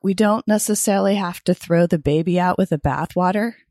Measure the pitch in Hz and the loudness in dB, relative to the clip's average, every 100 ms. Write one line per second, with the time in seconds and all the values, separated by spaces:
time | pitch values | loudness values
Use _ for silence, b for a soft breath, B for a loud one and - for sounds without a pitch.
0 | 196 190 214 220 - 214 - 208 - 196 | -4 2 2 2 0 0 0 -2 0 0
1 | 196 202 180 - - 180 - 170 175 165 | 2 0 -4 -6 -2 -2 0 2 2 2
2 | 143 151 165 175 180 - 185 151 147 139 | 0 0 0 0 0 0 0 0 -2 -4
3 | 165 180 180 208 233 226 _ | -4 -2 -2 0 -4 -8 _